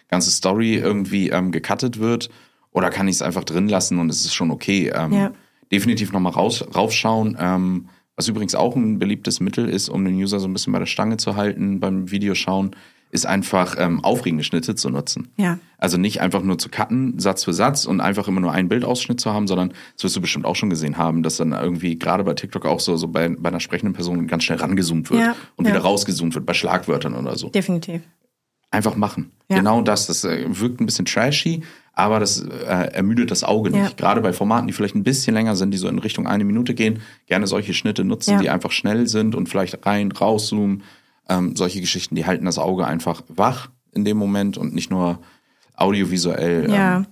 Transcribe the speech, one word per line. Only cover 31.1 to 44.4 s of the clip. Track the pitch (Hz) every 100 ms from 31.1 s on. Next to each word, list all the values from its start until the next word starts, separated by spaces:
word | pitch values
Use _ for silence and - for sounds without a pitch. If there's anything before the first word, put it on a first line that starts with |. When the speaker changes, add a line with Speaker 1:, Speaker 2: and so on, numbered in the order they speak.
| - 123 147 165 165 - - _
Speaker 1:
aber | - 101 110
das, | - -
äh, | - - - 90 87
ermüdet | - 95 117 120
das | 92 92
Auge | 107 104
nicht. | 101 98
Speaker 2:
Ja. | -
Speaker 1:
Gerade | 90 104
bei | 98
Formaten, | - 101 117 113
die |
vielleicht | 95 101 104
ein |
bisschen | 101 135 -
länger | 110 113 95
sind, | 98
die | 98
so | 90
in | 92
Richtung | 107 - -
eine | 101
Minute | 101 110 123
gehen, | 120 110 110 - - -
gerne | 92 101
solche | 101 98
Schnitte | 90 107 101
nutzen, | 95 117 -
Speaker 2:
Ja. | 101
Speaker 1:
die | 85
einfach | 87 -
schnell | - 101 110 117
sind | 107 110 101
und | 90
vielleicht | 98 90 - 98
rein, | 104 101
rauszoomen. | - 98 110 107 107 101 98 - - _ _ -
Ähm, | 92 90 87
solche | 90 98
Geschichten, | 87 90 - 85
die | 82
halten | 90 90
das | 80
Auge | 80 92 65
einfach | 82 - 80 -
wach | - 202 - - _ _
in | -
dem | 104 107
Moment | 101 101